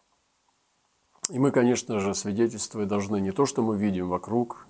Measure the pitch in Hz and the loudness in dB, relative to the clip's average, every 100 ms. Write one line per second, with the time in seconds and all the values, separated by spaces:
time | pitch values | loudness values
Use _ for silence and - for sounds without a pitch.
0 | _ _ _ _ _ _ _ _ _ _ | _ _ _ _ _ _ _ _ _ _
1 | _ _ - 127 139 135 120 120 - 110 | _ _ -4 2 2 4 4 2 0 -2
2 | 98 95 104 101 117 107 - 110 101 104 | 0 -2 -2 0 0 0 -6 -4 -2 -2
3 | 101 104 98 95 139 - 113 107 104 92 | 0 -2 -2 0 0 2 0 0 0 0
4 | 90 90 - 117 117 - - | -2 -4 -2 -2 -2 -8 -12